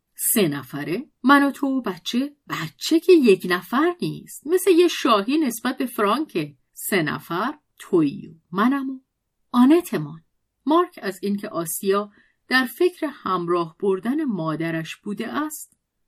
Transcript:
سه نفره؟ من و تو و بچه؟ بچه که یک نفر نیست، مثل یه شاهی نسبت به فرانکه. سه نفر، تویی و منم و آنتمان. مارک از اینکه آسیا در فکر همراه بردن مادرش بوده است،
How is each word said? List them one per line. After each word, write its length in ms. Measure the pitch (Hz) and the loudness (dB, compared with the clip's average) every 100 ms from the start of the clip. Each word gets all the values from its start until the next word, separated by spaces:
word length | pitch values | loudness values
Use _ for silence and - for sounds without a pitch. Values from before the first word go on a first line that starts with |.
| _ | _
سه 340 | - - 233 170 | -6 -2 0 0
نفره؟ 600 | 143 - 143 147 202 294 _ | -2 -8 -10 -6 -8 -8 _
من 200 | 254 285 | 4 4
و 80 | 277 | 4
تو 160 | 269 277 | -2 -4
و 140 | 262 | -2
بچه؟ 560 | 214 165 - 240 285 - - | -4 -8 -6 -4 -4 -8 -14
بچه 520 | 151 160 - - 320 | -10 -10 -8 0 2
که 120 | - | 6
یک 340 | 339 240 185 180 | 6 6 4 2
نفر 440 | 180 - 254 339 349 | -4 -2 0 0 -2
نیست، 460 | 160 151 - - 294 | -6 -8 -14 -14 -2
مثل 240 | 370 392 | 0 4
یه 180 | 330 349 | 4 4
شاهی 500 | - 269 214 208 311 | 2 2 2 2 0
نسبت 380 | 269 - 247 269 | 0 -2 -6 -4
به 100 | 254 | -6
فرانکه. 680 | - 208 254 311 175 147 - _ | -2 0 0 -2 -4 -6 -10 _
سه 300 | - - 196 | -14 -2 0
نفر، 560 | 151 147 - 170 240 - _ - | 0 -4 -6 -4 -4 -8 _ -20
تویی 480 | - 175 147 - - | 0 2 2 -2 -14
و 80 | - _ 180 | -20 _ 0
منم 340 | 240 277 269 | 2 0 -4
و 100 | 262 _ _ _ _ _ | -10 _ _ _ _ _
آنتمان. 720 | 240 254 349 - 185 147 160 _ _ _ _ - | 4 6 6 2 -6 -6 -12 _ _ _ _ 0
مارک 320 | 330 349 - | 2 2 -4
از 160 | 196 185 | -10 -6
اینکه 260 | 202 202 208 | -4 -4 -6
آسیا 640 | 165 165 - 196 202 208 _ _ _ - | -6 -6 -4 0 0 -2 _ _ _ -2
در 160 | 254 | 0
فکر 420 | 247 - 359 - 302 | 0 0 0 0 -8
همراه 640 | - - 185 170 175 170 - | -6 -4 -4 -2 -2 -4 -4
بردن 440 | 202 190 226 294 | -2 -2 -2 -2
مادرش 720 | 285 185 160 156 165 165 160 - | -2 -2 -2 -4 -4 -6 -8 -10
بوده 320 | 208 208 - | -10 -8 -6
است، 480 | 254 302 - - _ _ _ | -6 -6 -8 -18 _ _ _